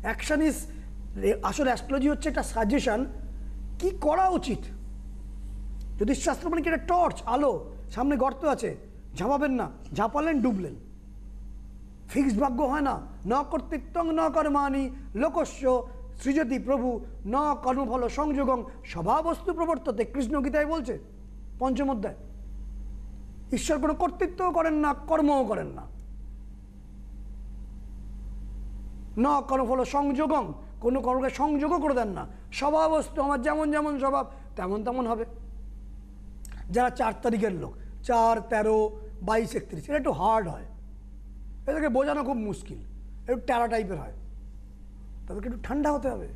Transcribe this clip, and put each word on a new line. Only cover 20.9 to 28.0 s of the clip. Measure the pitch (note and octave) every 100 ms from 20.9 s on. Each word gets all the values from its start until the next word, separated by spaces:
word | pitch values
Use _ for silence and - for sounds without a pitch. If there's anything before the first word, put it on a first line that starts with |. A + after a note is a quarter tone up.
| G#3 - - - - - -
পঞ্চম | C4 B3 C#4
অধ্যায়। | A#3+ F#3+ - - - - - - - - - - - - - -
ঈশ্বর | B3+ - D4+
কোনো | D4+
কর্তৃত্বও | D#4 F4+ F4+ F4+ - F#4
করেন | E4+ D#4+
না, | D4+ D4+
কর্মও | C#4+ - D#4+ D4 C#4+
করেন | A#3 F#3 D3+
না। | C3+ - - - - - - - - - - - - - - - - - - - - - -